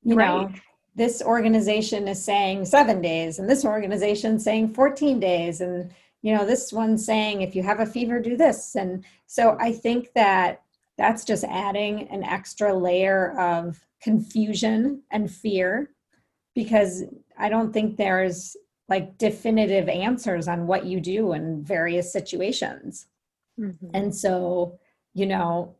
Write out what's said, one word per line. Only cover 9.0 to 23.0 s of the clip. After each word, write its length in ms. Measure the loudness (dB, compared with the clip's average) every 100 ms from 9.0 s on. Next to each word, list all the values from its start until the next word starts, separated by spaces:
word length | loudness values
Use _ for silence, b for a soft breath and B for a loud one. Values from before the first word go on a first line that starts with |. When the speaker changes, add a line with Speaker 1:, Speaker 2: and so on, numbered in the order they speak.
| B B
Speaker 1:
so 320 | _ 2 2 4
I 120 | -2
think 400 | -2 -2 -2 -2
that 480 | 2 4 4 2 -2 _ _ _ 0
that's 260 | 0 0
just 180 | -2 -4
adding 640 | -2 -4 -4 -4 -4 -6 -8
an 140 | -10
extra 500 | -6 -8 -8 -2 0
layer 560 | 2 2 2 4 2 0 0
of 440 | 0 0 -4 -10 _ _
confusion 1000 | 0 0 2 -2 -2 0 0 2 0 -2 _
and 200 | -4 -4
fear, 580 | -6 -2 0 0 0 -6 _ _ _ _ _ _
because 500 | -6 2 4 4 -2 -10 -14 _ -4
I 120 | 0
don't 240 | 0 0
think 240 | 0 -2 0
there's, 580 | 2 2 2 -2 -12 -18 _ _ -2
like, 300 | -2 -2 -2
definitive 720 | -2 0 0 2 4 2 2
answers 580 | 0 0 -2 -2 -2 -2
on 200 | -2 0
what 180 | -2
you 140 | -2 -4
do 320 | -2 -2 0
in 300 | -2 -4 -6
various 480 | -4 -2 0 -2 -2
situations. 960 | -6 -6 -4 -4 -4 -6 -8 -14 -16